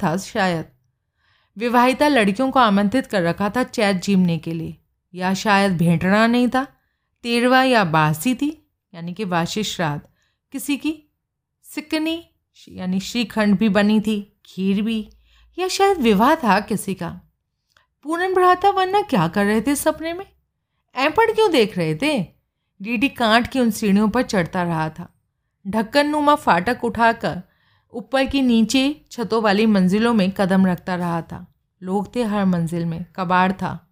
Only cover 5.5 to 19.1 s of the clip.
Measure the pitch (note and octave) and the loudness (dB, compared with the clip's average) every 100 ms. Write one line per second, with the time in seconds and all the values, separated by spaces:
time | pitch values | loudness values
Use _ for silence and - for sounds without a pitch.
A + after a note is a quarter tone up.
5.5 | G3 G3 F3 E3+ E3+ F3+ G#3 A3+ A#3+ B3 | 2 2 2 2 2 2 2 2 2 0
6.5 | B3+ C#4 _ _ _ _ _ A#3+ A#3+ B3 | 0 -4 _ _ _ _ _ -4 0 4
7.5 | B3+ C4 A#3+ F3+ D#3 D#3 D#3 B3+ B3 C#4+ | 4 4 2 2 2 2 0 -2 -2 -4
8.5 | D#4 _ _ _ - E3+ F3+ G#3+ F3 E3+ | -6 _ _ _ -16 -12 -8 -4 -2 -2
9.5 | G#3+ G3+ - E3 D3 - _ _ _ _ | -4 -6 -4 -4 -6 -10 _ _ _ _
10.5 | C4+ - C#4 D4 D#4 _ _ _ _ _ | -10 -6 -4 -4 -8 _ _ _ _ _
11.5 | _ - - D4+ D#4 D#4 E4 - _ _ | _ -18 -14 -6 -4 -4 -6 -10 _ _
12.5 | _ - F#3 F#3 F#3+ - A#3+ A#3 A3 G#3 | _ -20 -10 -6 -4 -4 -6 -4 -2 2
13.5 | G3+ A3+ G3 G3+ G#3+ G#3+ G#3+ G3+ _ _ | 2 2 2 2 2 0 -4 -6 _ _
14.5 | - F#3+ G3 A3 A3 G#3 _ _ _ _ | -6 -2 -2 -2 -6 -8 _ _ _ _
15.5 | - F#4 F#4 G4 F#4 A#3 G3 A#3+ D#4+ A#3 | -8 -4 0 2 2 4 4 4 2 2
16.5 | F#3+ G#3 G3 - F#3 E3 F3 - _ _ | 0 0 -6 -6 -8 -10 -12 -20 _ _
17.5 | _ _ _ _ _ C#4+ E4+ F#4+ F#4 F4+ | _ _ _ _ _ -6 -2 0 2 4
18.5 | F4+ G4 G4 F#4 G4+ G#4 | 4 2 2 0 0 0